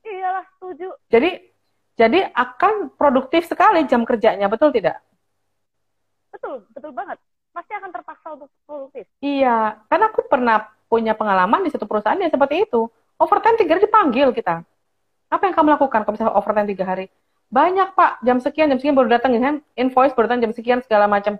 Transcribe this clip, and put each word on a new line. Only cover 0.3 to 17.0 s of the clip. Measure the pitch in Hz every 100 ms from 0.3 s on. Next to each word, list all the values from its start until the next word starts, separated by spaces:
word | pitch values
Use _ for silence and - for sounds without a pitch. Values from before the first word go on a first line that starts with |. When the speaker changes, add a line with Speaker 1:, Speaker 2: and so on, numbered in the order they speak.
| 381 359
Speaker 1:
setuju. | _ 370 302 370 - _
Speaker 2:
Jadi, | 233 320 - _ _ _ _ _
jadi | - 226 320 -
akan | - 247 - 381 427 302
produktif | _ 285 262 262 330 330
sekali | 320 392 349 277
jam | 240
kerjanya, | 233 240 220 185 202
betul | 226 302
tidak? | 254 170 - _ _ _ _ _ _ _ _ _ _ _ _ _
Speaker 1:
Betul, | - 440 269 185
betul | 240 302
banget. | 262 381 247 _ _ _
Pasti | 339 339
akan | 415 392
terpaksa | 339 320 302 330
untuk | 294 277 _
produktif. | _ 294 269 262 190 _
Speaker 2:
Iya, | 285 277 262 226 214 214 _
karena | 330 440
aku | - -
pernah | 269 247 214 - _ _
punya | 226 220
pengalaman | 214 214 190 185 320
di | 359
satu | 233
perusahaan | 214 320 311 349
yang | 349
seperti | 269 277 302
itu. | 440 233 226 _ _ _
Overtime | 330 403 440 453
tiga | 349 339
hari | 403
dipanggil | 440 339 226 277
kita. | 220 - 165 - _ _ _ _ _ _
"Apa | 339 359
yang |
kamu | 330 302 294
lakukan | 277 226
kalau | 208
misalnya | 214 226
overtime | 202 202 208 208
tiga | 190
hari?" | 185 185